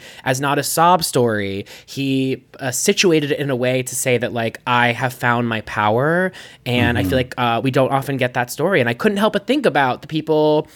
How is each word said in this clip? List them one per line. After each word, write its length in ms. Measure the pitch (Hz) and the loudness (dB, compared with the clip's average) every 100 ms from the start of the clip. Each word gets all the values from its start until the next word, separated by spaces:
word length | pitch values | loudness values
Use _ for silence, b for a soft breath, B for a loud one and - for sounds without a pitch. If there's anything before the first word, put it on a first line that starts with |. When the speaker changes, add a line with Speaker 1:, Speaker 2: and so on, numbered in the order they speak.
| B B | B B
Speaker 1:
as 160 | - 131 | -4 -2
not 180 | 143 143 | 0 0
a 60 | |
sob 400 | 139 - 160 180 | 0 2 4 4
story. 600 | 175 135 120 107 98 98 101 B - | 2 2 2 2 -2 -4 -8 B -14
He, 600 | - 135 135 131 127 - - | -6 -2 0 0 -4 -8 -10
uh, 120 | 135 | -6
situated 600 | 123 - 202 190 160 143 | -2 0 2 4 4 2
it 80 | 143 | -2
in 100 | 139 | -2
a 60 | 123 | -2
way 280 | 127 127 | 0 -2
to 120 | 127 127 | -4 -4
say 220 | 131 120 | 0 0
that, 140 | 113 | 0
like, 280 | 117 117 - - | -4 -4 -4 0
"I 260 | 120 120 | 2 2
have 220 | 117 127 | 0 -4
found 360 | 127 123 120 120 | -2 0 0 0
my 120 | 113 | -4
power," 680 | - - 104 113 147 170 185 B B B - | -4 0 2 2 2 0 -2 B B B -4
and 320 | 123 120 120 | 0 2 0
I 60 | |
feel 60 | 95 | 0
Speaker 2:
Mm-hmm. 60 | 127 | 0
Speaker 1:
like, 160 | 127 - | -2 -2
uh, 240 | 120 117 | -2 0
we 60 | 131 | 0
don't 220 | 135 127 | 2 2
often 260 | 135 135 135 | 0 -2 -2
get 160 | 123 | -2
that 160 | 127 123 | -2 -4
story. 300 | - 165 185 | -2 0 2
And 100 | 117 | 0
I 40 | |
couldn't 240 | 120 214 202 | 0 0 2
help 160 | 214 | 0
but 120 | 202 - | 0 -2
think 200 | 285 214 | 0 2
about 360 | 147 131 120 | 2 0 -2
the 60 | - | -6
people, 600 | 156 156 156 151 151 156 | -6 0 2 4 2 -2